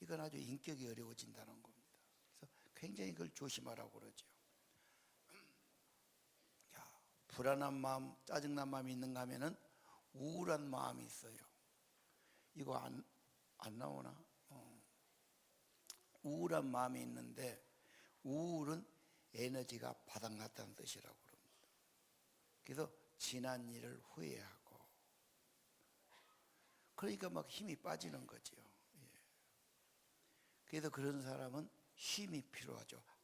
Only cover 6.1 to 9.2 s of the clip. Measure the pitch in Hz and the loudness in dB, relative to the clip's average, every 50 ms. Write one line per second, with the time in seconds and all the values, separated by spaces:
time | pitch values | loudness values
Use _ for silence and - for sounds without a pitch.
6.1 | - - - - - - - - - - - - - - - - - - - - | -20 -20 -20 -20 -20 -20 -20 -20 -20 -20 -20 -16 -14 -14 -14 -14 -16 -18 -20 -20
7.1 | - - - - - - 127 135 139 139 143 139 135 135 131 135 131 135 131 131 | -20 -20 -18 -8 0 6 8 8 10 10 8 4 4 4 4 4 4 4 2 -2
8.1 | - - - - - 151 143 147 147 143 139 135 135 135 131 131 127 123 127 131 | -6 -8 -2 2 2 2 4 4 2 2 2 2 2 2 2 2 0 0 0 0
9.1 | 127 127 | 0 0